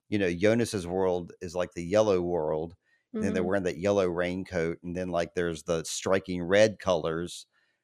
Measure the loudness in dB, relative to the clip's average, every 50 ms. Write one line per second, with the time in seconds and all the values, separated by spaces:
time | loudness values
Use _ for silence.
0 | _ -4 -2 0 0 0 2 2 4 4 4 4 0 0 -2 -6 -4 -4 -2 0
1 | 0 0 0 -2 -4 -8 -12 -12 -12 -6 -4 -4 -4 -4 -6 -8 -4 2 2 4
2 | 4 4 4 2 2 0 -2 0 0 0 -2 -2 -4 -6 -10 -16 _ _ _ _
3 | _ _ -8 -4 -4 -2 0 0 0 0 0 0 0 -2 -2 0 0 2 4 4
4 | 2 2 0 0 -2 -2 -2 -4 -4 -4 -2 -2 0 -2 -4 -6 -8 -8 -6 -6
5 | -4 -2 -2 -2 -2 -2 -2 -2 -2 -2 -2 -4 -2 -2 -2 -2 -2 -6 -6 -4
6 | 0 2 2 2 0 -2 -4 -4 0 4 6 6 6 6 2 0 0 0 0 2
7 | 0 -2 -2 -4 -4 -6 -10 -14 -16 _ _ _ _ _ _ _